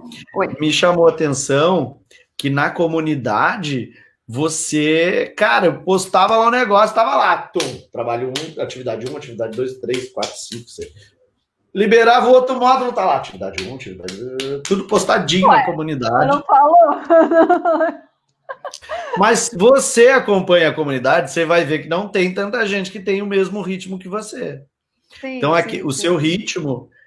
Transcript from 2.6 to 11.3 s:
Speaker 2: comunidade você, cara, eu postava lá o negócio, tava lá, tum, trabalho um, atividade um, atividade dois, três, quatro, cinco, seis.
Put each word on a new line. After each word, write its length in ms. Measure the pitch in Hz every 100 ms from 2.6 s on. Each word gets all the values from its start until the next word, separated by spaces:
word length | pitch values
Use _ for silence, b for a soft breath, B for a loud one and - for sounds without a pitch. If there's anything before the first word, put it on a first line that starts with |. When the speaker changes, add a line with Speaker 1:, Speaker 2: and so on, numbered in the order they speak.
| 160
Speaker 2:
comunidade 1200 | - 165 160 156 139 117 107 160 220 151 131 98 b b b -
você, 1040 | 120 156 156 - 151 151 160 175 208 - -
cara, 300 | 214 233 180
eu 140 | -
postava 520 | 185 190 - 185 202 226
lá 120 | 233
o 40 |
negócio, 420 | 247 226 202 214
tava 220 | - 269 277
lá, 220 | 185 170 -
tum, 340 | 175 135 98 _
trabalho 340 | 120 117 120 127 127 160 -
um, 40 |
atividade 480 | 120 127 120 110 127
um, 60 | 147
atividade 400 | 123 104 110 110
dois, 220 | 127 -
três, 320 | 117 123 -
quatro, 240 | 104 104 -
cinco, 320 | - 117 -
seis. 220 | - 87 b b b _